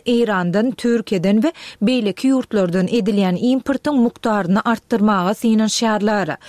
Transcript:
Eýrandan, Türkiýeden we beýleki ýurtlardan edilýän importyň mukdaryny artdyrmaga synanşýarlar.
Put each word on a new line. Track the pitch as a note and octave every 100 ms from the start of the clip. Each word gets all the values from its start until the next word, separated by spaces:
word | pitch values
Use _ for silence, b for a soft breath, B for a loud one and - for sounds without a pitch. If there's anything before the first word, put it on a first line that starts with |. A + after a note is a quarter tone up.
| -
Eýrandan, | A#3 A#3 G3 F3+ F#3 A#3+
Türkiýeden | A3+ A#3+ A#3 A3 G3 F#3 G#3+
we | C#4+ B B B
beýleki | G#3 B3+ G#3 F#3 C4
ýurtlardan | C4+ B3 G#3+ F3+ F3+ F3+
edilýän | A#3+ G3+ G3+ F#3+ F3+
importyň | B3 C4 B3+ C4 D4 C#4+
mukdaryny | A#3 - A#3 G#3 F3 G3
artdyrmaga | - A3+ - A3+ G#3 G3 F3+
synanşýarlar. | A3 A3+ A3 A3 - A3+ G#3+ G#3 G#3 E3+ C#3